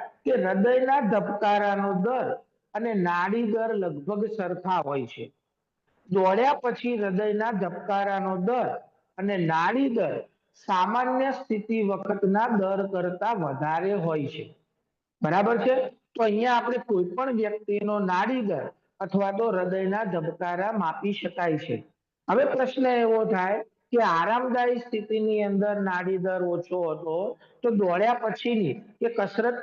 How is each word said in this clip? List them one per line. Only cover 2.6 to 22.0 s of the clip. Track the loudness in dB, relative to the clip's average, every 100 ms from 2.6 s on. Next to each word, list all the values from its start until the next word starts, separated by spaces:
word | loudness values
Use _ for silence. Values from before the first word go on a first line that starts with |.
| _
અને | -6 -2
નાડી | 0 2 2 0 0 0
દર | 0 0
લગભગ | 0 -2 -4 -4 -2 -2
સરખા | -2 -4 -4 -2 -2
હોય | -2 -4 -6
છે. | -10 -14 _ _ _ _ _ _ _ -2
દોડ્યા | 2 4 4 4
પછી | 2 -2 -2 -2 -2
હૃદયના | 0 0 0 0 -2
ધબકારાનો | -2 -4 -6 -2 -2 0 -2 -2 -2
દર | 0 0 -2 -4 -12 _ _ -6
અને | -2 0
નાડી | 0 2 2 2 2
દર | 2 0 -4 -10 _ _
સામાન્ય | _ -2 2 2 2 0 0 0
સ્થિતિ | -2 -2 -4 0 0
વખતના | 0 -2 -2 0 2 2 2
દર | 2 2 0 -2
કરતા | -2 -2 -2 -2
વધારે | -2 -2 -2 -2 0 0
હોય | 0 0 -2 -4
છે. | -8 -14 -18 _ _ _ _ _ _
બરાબર | 0 2 2 2
છે? | 2 2 0 -8 _
તો | 0
અહીંયા | 2 2 2
આપણે | 2 0 -4
કોઈ | 0 0
પણ | 0 -2 -2
વ્યક્તિનો | 0 -2 -4 -2 -2 0 0
નાડી | 0 0 0 0
દર | -2 -4 -6 -12 _ _
અથવા | -2 0 0
તો | 0 0
હૃદયના | 0 -2 -2 -2 -2
ધબકારા | -2 -4 -4 -4 -4 -2 -2
માપી | -2 -2 -2 -4
શકાય | -4 -6 -2 -2 -2
છે. | -4 -8 -8 _